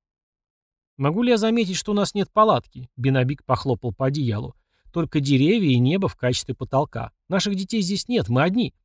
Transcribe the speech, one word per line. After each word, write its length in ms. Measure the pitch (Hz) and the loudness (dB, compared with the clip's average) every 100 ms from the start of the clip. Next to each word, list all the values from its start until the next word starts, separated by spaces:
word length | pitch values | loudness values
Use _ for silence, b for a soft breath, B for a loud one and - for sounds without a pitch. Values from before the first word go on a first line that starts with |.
| _ _ _ _ _ _ _ _ _ - | _ _ _ _ _ _ _ _ _ -4
«Могу 260 | 139 170 | -2 0
ли 80 | 247 | 2
я 80 | 233 | 2
заметить, 380 | 220 233 202 185 | 2 2 0 -4
что 160 | - | -2
у 20 | |
нас 200 | 208 196 | 0 0
нет 160 | 208 190 | -2 -2
палатки?» 560 | - 214 147 - 131 127 - | 2 4 2 -2 -12 -16 -4
Бенабик 480 | 127 131 127 143 | 0 2 2 -2
похлопал 480 | - 147 139 123 123 | -2 -2 0 -4 -4
по 140 | 104 135 | -4 -2
одеялу. 480 | 143 131 104 127 - _ _ - | -2 -2 -4 -6 -14 _ _ -10
«Только 260 | - 165 156 | -6 -2 -2
деревья 520 | 139 139 143 226 180 | 2 4 4 2 2
и 80 | 123 | 4
небо 300 | 127 180 190 | 2 2 -2
в 80 | - | -2
качестве 380 | 123 127 - | -2 -2 -6
потолка. 580 | 127 123 135 151 - 120 - - | -10 -4 -2 -2 -6 -12 -14 -4
Наших 280 | 190 208 196 | -2 -2 -4
детей 240 | 190 226 | -4 -4
здесь 260 | 180 196 - | -2 -4 -2
нет, 220 | 240 131 | -2 0
мы 140 | 123 | 0
одни». 320 | 160 208 202 - | 2 0 -2 -6